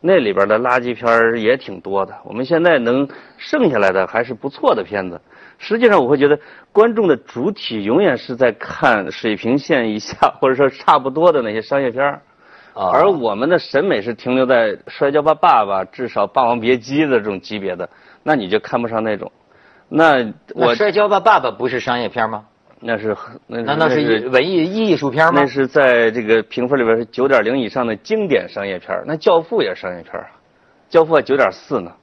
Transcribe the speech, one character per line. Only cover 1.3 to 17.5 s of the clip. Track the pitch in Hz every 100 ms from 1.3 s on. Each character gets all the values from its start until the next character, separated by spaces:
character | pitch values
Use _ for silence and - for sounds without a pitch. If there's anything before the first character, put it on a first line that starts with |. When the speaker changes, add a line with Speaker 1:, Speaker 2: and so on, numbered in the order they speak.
| 117
Speaker 1:
也 | 110 131
挺 | - 92
多 | 95 98 95
的。 | - -
我 |
们 | 104 135
现 | 165
在 | 175 151
能 | 117 127 139 - - _
剩 | - 302 214
下 | 120
来 | 98
的 | 95 92
还 | 110
是 | 120
不 | 117 139
错 | - - 120
的 |
片 | 90 101 92
子。 | 87 _ - - _
实 | - 226
际 | 240
上 | 196
我 | 123
会 | 143
觉 | 143
得 | 147 - - _
观 | - 233
众 | 220 196
的 | 127
主 | - 120 151
体 | 202 - 113 101
永 | 120
远 | 202 123
是 | - 123
在 | 127
看 | 107 - - 147 110 90
水 | - 117 104
平 | 113 139
线 | - 147 113
以 | 107
下， | - - 143
<laughs> | -
或 | 135
者 | 127
说 | 139
差 | - - 151
不 | 131
多 | 135 175
的 | 147
那 | 117
些 | 107
商 | 107 139
业 | 131
片 | 117
儿。 | 143 143 _ _ _ - -
Speaker 2:
啊。 | - 95
Speaker 1:
而 | 127 180
我 | 170 117
们 | 101 139
的 | 175
审 | - 135 190
美 | 123
是 | 104
停 | 113 131 127
留 | 127
在 | 127 113 98 -
《摔 | - 143
跤 | 147
吧， | 147
爸 | 151 175 127
爸》 | 101 95 92
至 | - 123
少 | - 101
《霸 | -
王 | 123 120
别 | 113 127
姬》 | 117 139 156
的 | 123
这 |
种 | 104 95
级 | -